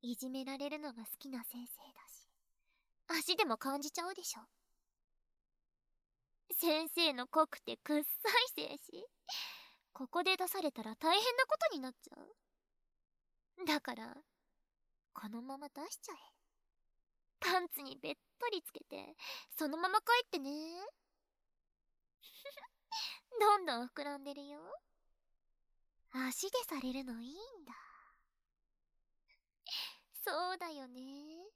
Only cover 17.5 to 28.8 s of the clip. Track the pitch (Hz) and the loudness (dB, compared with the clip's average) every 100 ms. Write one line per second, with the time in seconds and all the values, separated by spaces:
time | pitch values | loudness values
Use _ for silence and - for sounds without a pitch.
17.5 | 370 359 - 277 269 - 294 _ _ 480 | 4 2 -6 -10 -8 -6 -6 _ _ -2
18.5 | 403 - - - 294 - 311 - - - | -2 -4 -16 -12 -12 -12 -14 -12 -12 -10
19.5 | - 302 311 370 415 - 480 - 349 269 | -2 -2 2 4 4 8 6 6 0 -2
20.5 | 294 320 339 403 - _ _ _ _ _ | -4 -6 -8 -10 -12 _ _ _ _ _
21.5 | _ _ _ _ _ _ _ - - 554 | _ _ _ _ _ _ _ -20 -16 -14
22.5 | 571 960 _ _ 906 - - _ 494 415 | -14 -18 _ _ -4 -4 -8 _ 6 8
23.5 | 415 349 240 247 - 285 285 277 285 285 | 8 6 0 -2 -4 -4 -4 -8 -10 -12
24.5 | 294 339 605 _ _ _ _ _ _ _ | -14 -12 -14 _ _ _ _ _ _ _
25.5 | _ _ _ _ _ _ 254 262 247 381 | _ _ _ _ _ _ -4 -2 0 0
26.5 | 508 - 294 254 254 262 233 240 320 466 | 0 -2 -4 -2 -4 -4 -8 -8 -12 -14
27.5 | 453 285 233 - - - _ _ _ _ | -16 -16 -16 -18 -20 -20 _ _ _ _
28.5 | _ _ _ | _ _ _